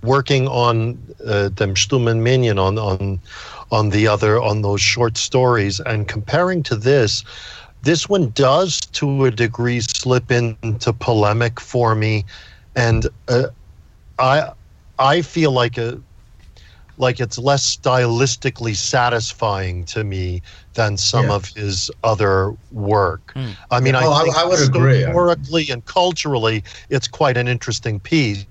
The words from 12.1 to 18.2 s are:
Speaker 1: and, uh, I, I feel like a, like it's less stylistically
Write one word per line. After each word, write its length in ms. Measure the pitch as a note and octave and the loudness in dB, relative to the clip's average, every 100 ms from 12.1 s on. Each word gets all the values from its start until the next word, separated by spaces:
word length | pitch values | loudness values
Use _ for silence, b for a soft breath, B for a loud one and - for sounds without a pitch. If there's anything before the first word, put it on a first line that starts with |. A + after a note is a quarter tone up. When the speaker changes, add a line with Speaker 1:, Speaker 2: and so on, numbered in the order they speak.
| G#2+ G2+ B B B B | -2 -4 B B B B
Speaker 1:
and, 320 | - A#2+ A2 G#2+ - - | -2 2 2 0 -6 -2
uh, 160 | B2 C3 - - - - - - - | 0 0 -6 -20 -20 -20 -20 -18 -2
I, 320 | B2+ C#3+ - - - - - - | 2 2 0 -8 -20 -20 -20 0
I 240 | C3+ D#3+ | 2 2
feel 300 | E3+ - D#3 | 0 0 2
like 260 | C3 A#2+ A#2+ | 2 0 -2
a, 220 | A#2 - - - - - - - b b b - | -6 -8 -16 -20 -20 -20 -20 -20 b b b -2
like 200 | B2+ B2 | 0 0
it's 180 | A#2+ - | -4 -2
less 380 | B2 C#3 - - | 0 2 0 -2
stylistically 1000 | C#3 B2+ B2 A#2 | 0 2 2 2